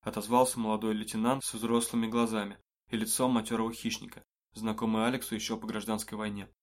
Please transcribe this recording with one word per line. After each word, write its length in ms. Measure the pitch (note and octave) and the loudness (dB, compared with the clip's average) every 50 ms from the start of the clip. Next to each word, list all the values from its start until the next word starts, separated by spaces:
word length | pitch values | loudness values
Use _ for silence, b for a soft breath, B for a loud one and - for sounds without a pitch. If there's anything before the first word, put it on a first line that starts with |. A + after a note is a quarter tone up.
отозвался 580 | _ - A2 A2 G#2 G#2 A#2 B2 B2+ B2 - - | _ -6 -6 -4 -2 2 6 6 6 6 4 -2
молодой 340 | A2+ A2 G#2+ G#2+ A2 A2 G#2+ | 0 0 0 0 2 0 0
лейтенант 500 | G#2+ G#2+ A2 - A2+ A2 A#2 C3 C3+ C3 | 0 -2 -4 -2 0 2 2 2 0 -2
с 80 | - - | -6 -6
взрослыми 540 | A2+ A2 A2+ A#2 A#2 A#2 - - A#2+ A2+ A2+ | -4 0 2 2 2 2 2 0 0 0 0
глазами 500 | A2 A#2 A#2 A2+ A2 A2 G#2 G2+ G2 - _ _ _ _ _ _ | 2 2 2 2 2 -2 -2 -4 -8 -14 _ _ _ _ _ _
и 80 | - A2+ | -2 -2
лицом 340 | A2 G#2+ - - C3 B2+ | 0 0 2 2 4 4
матерого 400 | B2+ A#2 A2 - A#2+ A2+ A2+ A2+ | 4 2 2 2 0 0 0 0
хищника, 520 | A#2 - - A#2 A#2 - - - - - - _ _ _ _ _ _ | -2 -2 -4 -4 -4 -4 -8 -12 -16 -16 -20 _ _ _ _ _ _
знакомый 520 | A2 A2 A2+ G#2+ A2 A#2 A2 A2 A2 A2 | -6 -2 -2 -2 0 0 2 4 4 4
Алексу 300 | A#2+ B2+ C3 A#2+ - - | 4 2 0 -4 -4 -4
еще 220 | G#2+ G#2 - A2+ G#2+ | -4 -2 -2 -4 -4
по 100 | G#2+ G#2+ | -4 -4
гражданской 500 | A2+ A2 G2+ G#2+ A2 G#2+ - - - G#2+ | -4 -4 -2 -2 -2 -2 -2 -6 -6 -4
войне. 320 | G#2+ G#2+ G#2 G2+ G2 - _ _ | -4 -4 -4 -6 -8 -10 _ _